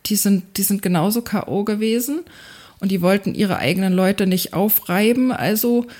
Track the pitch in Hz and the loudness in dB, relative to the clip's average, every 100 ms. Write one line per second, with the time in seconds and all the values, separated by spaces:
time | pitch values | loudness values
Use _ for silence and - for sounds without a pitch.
0 | - 208 202 190 180 - 196 202 185 175 | -4 0 2 2 0 -4 -2 -2 0 2
1 | 190 233 233 214 - 196 208 208 220 233 | 2 0 -2 -4 -2 -4 -2 -2 0 0
2 | 247 311 330 - - - - - 190 190 | -2 -6 -8 -18 -20 -20 -20 -6 -2 0
3 | 175 196 - - 196 - 135 180 190 185 | 2 2 0 -2 -2 0 0 0 2 2
4 | 185 202 190 185 - 165 208 - - 185 | 2 2 2 0 -2 -2 0 -2 -2 0
5 | 214 247 254 - 156 220 240 240 240 | 2 2 0 0 -2 0 0 0 -2